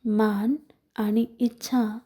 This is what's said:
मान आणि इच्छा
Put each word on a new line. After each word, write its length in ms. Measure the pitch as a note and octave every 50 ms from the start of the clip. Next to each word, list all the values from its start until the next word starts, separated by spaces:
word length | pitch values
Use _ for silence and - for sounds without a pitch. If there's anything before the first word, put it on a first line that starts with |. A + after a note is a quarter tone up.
| _
मान 500 | A#3 G#3 G#3 A3 G#3+ G#3 G3+ G#3 A#3 C#4+ D4+ - _ - _ _ _ _
आणि 300 | - G#3+ G#3 G#3 A3+ A#3 A#3 - -
इच्छा 580 | B3 A#3 A3+ - - - B3+ B3+ A#3 G#3+ G#3+ A#3 -